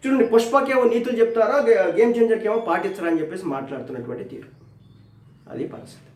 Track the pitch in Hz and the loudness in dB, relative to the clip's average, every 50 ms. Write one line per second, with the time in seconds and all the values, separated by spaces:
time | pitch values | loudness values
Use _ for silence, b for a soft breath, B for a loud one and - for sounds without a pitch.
0 | - 269 269 262 233 226 226 226 233 - 269 269 269 269 262 262 247 233 233 240 | 0 0 2 2 2 4 4 4 4 4 2 2 2 2 0 2 2 2 2 2
1 | 233 247 240 226 226 226 - 233 220 208 262 285 247 226 226 196 185 170 165 175 | -2 -2 0 0 0 2 2 0 0 2 2 0 4 4 4 4 4 0 2 2
2 | 226 240 240 233 226 226 220 202 - 208 214 226 - 175 165 180 - 202 185 180 | 2 2 4 2 2 2 2 0 0 -2 -2 -2 -2 -2 -2 -2 -2 -4 -6 -6
3 | 170 170 165 160 151 147 - 190 - 160 139 135 - - 143 131 120 - 131 123 | -4 -2 -2 -2 -4 -4 -8 -8 -8 -8 -8 -8 -8 -10 -12 -12 -12 -12 -12 -12
4 | 117 120 - 98 98 - - - - - - _ - - _ _ _ _ - _ | -10 -10 -10 -12 -12 -14 -14 -18 -18 -20 -20 _ -20 -20 _ _ _ _ -20 _
5 | - _ _ _ _ - _ _ _ - - - - - - - - - - - | -20 _ _ _ _ -20 _ _ _ -16 -10 -10 -10 -10 -10 -14 -18 -20 -20 -20
6 | - - _ | -20 -20 _